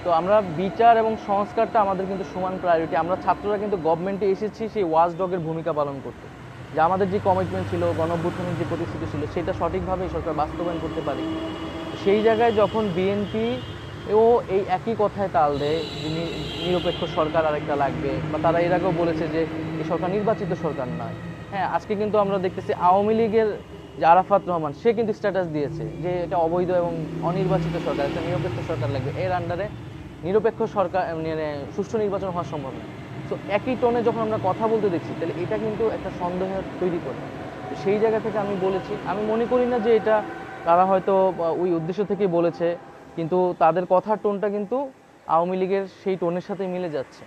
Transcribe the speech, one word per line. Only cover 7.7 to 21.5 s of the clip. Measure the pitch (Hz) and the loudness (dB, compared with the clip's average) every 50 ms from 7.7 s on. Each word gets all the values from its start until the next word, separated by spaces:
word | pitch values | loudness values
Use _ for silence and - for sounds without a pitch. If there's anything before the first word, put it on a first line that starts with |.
ছিল, | - 170 175 170 170 156 | -2 0 0 0 0 0
গণ | 165 165 | 0 0
অভ্যুত্থানের | 170 170 160 175 170 - 180 180 175 - | 0 0 -2 -2 -2 -2 -4 -4 -2 -4
যে | 170 143 | -2 -4
প্রতিশ্রুতি | 160 160 170 170 - 156 160 - | -2 -4 -4 -6 -6 -6 -6 -6
ছিল, | - 151 - - - | -4 -4 -6 -4 -4
সেটা | 185 170 - 185 - | -4 -2 -2 -2 -2
সঠিকভাবে | 180 170 165 190 180 175 185 180 185 | -2 -2 -2 -2 -2 -2 -2 -2 -2
এই | 170 156 | -4 -4
সরকার | 165 156 165 156 | -4 -4 -2 -2
বাস্তবায়ন | 147 147 151 139 156 151 170 170 160 | -2 -2 -2 -2 -4 -4 -4 -4 -4
করতে | 156 160 143 160 143 151 | -4 -4 -4 -4 -4 -4
পারে। | 139 156 160 160 160 160 - - - - - - - - - - - - - | -4 -4 -4 -4 -4 -6 -6 -6 -8 -8 -8 -8 -8 -8 -8 -8 -10 -2 2
সেই | 196 196 214 208 226 | 2 4 4 4 4
জায়গায় | 226 214 233 233 220 202 | 4 6 4 4 4 4
যখন | 208 190 - 220 220 208 170 | 2 2 2 0 0 0 0
বিএনপি | 170 185 190 202 208 208 196 208 220 226 233 247 254 240 - - - - - - - - - 196 214 | 0 0 0 0 0 -2 -2 -2 -2 -2 -2 -2 -4 -6 -10 -12 -12 -12 -12 -12 -12 -6 2 4 6
ও | 226 226 240 226 - - 185 | 6 8 6 4 4 2 0
এই | 190 202 - 180 180 | 0 0 0 -2 -2
একই | 143 233 226 208 | -2 -2 0 2
কথায় | 208 196 - 196 202 190 151 | 0 0 0 -2 -4 0 2
তাল | 175 156 147 147 143 | 4 4 4 2 2
দেয় | 143 147 156 165 156 - - 151 | 0 0 0 0 -2 -4 -6 -6
যে | 147 156 156 | -6 -4 -4
নি-, | 165 170 165 156 151 151 156 147 - 165 | -4 -4 -4 -4 -6 -6 -6 -6 -4 0
নিরপেক্ষ | 175 180 180 170 180 165 151 180 165 156 180 | 0 0 2 2 0 -2 -2 -4 -4 0 0
সরকার | 160 156 151 165 160 | 0 2 2 2 2
আরেকটা | 156 151 151 151 156 147 | 2 0 0 -2 -2 0
লাগবে, | 143 143 135 127 - - 139 135 135 156 151 | 0 0 0 0 -2 -4 -2 -4 -2 -4 -4
বা | 151 151 160 | -4 0 2
তারা | 170 160 170 | 2 4 4
এর | 175 175 180 180 | 2 2 2 2
আগেও | 170 190 170 160 | 2 0 0 2
বলেছে | 175 170 165 156 165 151 | 0 0 0 0 -2 -2
যে | 151 165 165 156 - - - 160 - 160 | 0 -2 -2 -2 -2 -6 -6 -6 -6 -6
এই | 156 156 | -4 -2
সরকার | 180 165 175 180 | -2 -2 -2 0
নির্বাচিত | 185 214 208 208 214 214 208 170 180 - - | -2 0 0 0 0 0 0 -4 -4 -2 -2
সরকার | 160 139 - 127 123 120 - | -4 -4 -4 -6 -6 -6 -6
নয়। | 120 113 113 - - - - - - - | -8 -8 -8 -10 -10 -12 -12 -12 -14 -10